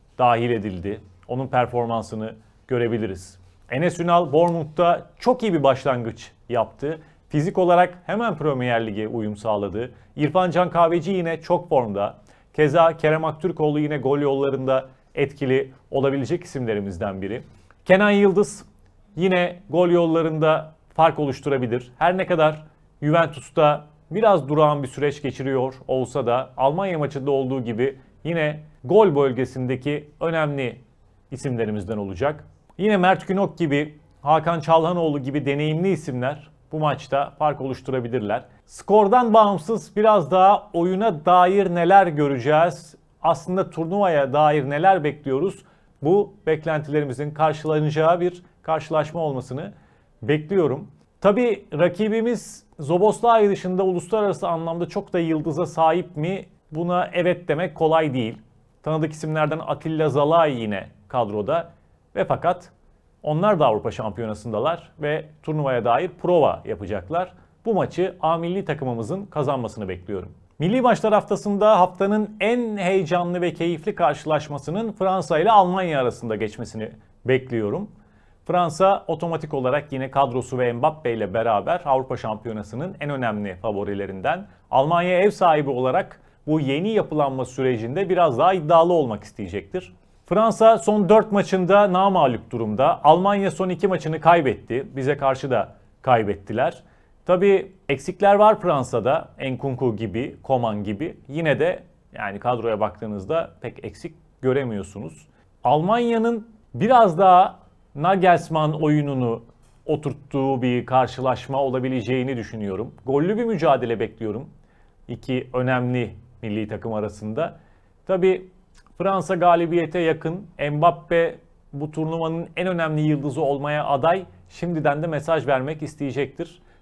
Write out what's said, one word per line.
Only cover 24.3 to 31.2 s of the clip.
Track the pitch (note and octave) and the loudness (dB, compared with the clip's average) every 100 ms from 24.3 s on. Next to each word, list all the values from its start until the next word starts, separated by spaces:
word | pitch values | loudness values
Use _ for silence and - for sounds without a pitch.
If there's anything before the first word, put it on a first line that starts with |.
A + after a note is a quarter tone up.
| F#3 C3 | 4 2
durağan | D3+ D3+ D3 | 2 4 2
bir | C3 | -6
süreç | - D3 D3 | -4 -4 -2
geçiriyor | C3 A#2+ C3+ C3+ C3 B2+ - | -8 -6 -2 -2 -2 -6 -6
olsa | C3 B2 D3 A#2+ | -4 -2 -2 0
da | A#2+ C3+ - | -2 -2 0
Almanya | C3+ D#3 G3 E3 | 0 0 -4 -2
maçında | D3 D3 C3+ | -4 -4 -2
olduğu | C#3 B2+ C3 | 0 -2 -4
gibi | A#2 A2 C3 C3+ - _ | -4 -2 -2 -4 -20 _
yine | D3 E3+ D3+ D3+ - _ | -6 -2 -2 -4 -16 _
gol | B2 G3+ G#3 C#3+ | 2 4 6 4
bölgesindeki | C#3 A#2+ B2+ C3 B2+ B2+ C3 D3 - _ | 2 0 -4 -4 -4 -4 -4 -6 -8 _
önemli | E3 D#3+ D3+ C#3+ B2 G#2+ _ _ _ _ | -4 -2 -2 -4 -6 -8 _ _ _ _